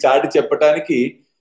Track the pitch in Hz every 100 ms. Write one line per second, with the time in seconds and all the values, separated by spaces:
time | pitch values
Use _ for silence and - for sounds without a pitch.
0 | 135 139 147 - - 147 151 156 156 131
1 | 127 - _ _